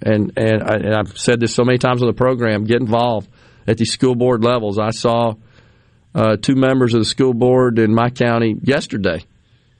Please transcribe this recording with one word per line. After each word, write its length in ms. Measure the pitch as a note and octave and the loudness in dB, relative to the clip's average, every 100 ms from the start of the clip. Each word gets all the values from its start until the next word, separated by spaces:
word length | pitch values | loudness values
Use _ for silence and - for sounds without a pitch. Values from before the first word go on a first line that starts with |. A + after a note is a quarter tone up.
And, 300 | G#2+ G#2+ F#2+ - | -2 0 -2 -2
and, 260 | A2 A2 | 0 0
I, 120 | G#2+ | 0
and 200 | G#2+ G#2 | -2 -2
I've 220 | G#2+ G2+ - | -2 -4 -4
said 240 | - A#2 | -2 0
this 140 | A2+ | 0
so 100 | - | 0
many 140 | A#2+ B2 | 0 2
times 240 | B2+ B2 | 0 0
on 60 | A#2+ | -2
the 40 | |
program, 520 | - B2+ B2 A2+ G#2 | 0 0 0 -2 -2
get 180 | A2 A#2 | 0 0
involved 480 | A2 A#2 A#2+ G#2+ - - - _ - | 0 0 0 -4 -8 -20 -20 _ -4
at 120 | A2+ | -2
these 140 | A2+ | -2
school 220 | - B2+ | 0 0
board 300 | A#2+ B2+ A#2 | 2 0 2
levels. 340 | A#2 B2 G#2 G2+ | 0 0 -2 -2
I 120 | G#2+ | -4
saw, 460 | A2+ A#2+ A#2 A#2 G#2 - _ _ _ _ _ _ | -2 -2 0 -2 -4 -16 _ _ _ _ _ _
uh, 220 | A2+ A2 G#2+ | 0 0 0
two 180 | - | 0
members 380 | C3 C3 C3 B2 | 2 2 2 2
of 80 | A#2 | 2
the 60 | G#2+ | 0
school 260 | - C3 | 0 0
board 460 | A#2 A#2+ B2+ B2 A2+ | 2 2 4 2 2
in 160 | G#2+ | 2
my 160 | A2+ A#2+ | 2 0
county 460 | B2 A#2+ A#2 A2+ - | 0 -2 0 0 -2
yesterday 600 | B2+ C#3+ - A#2 F#2+ D#2+ - _ _ _ _ | -2 -2 -2 -4 -4 -4 -10 _ _ _ _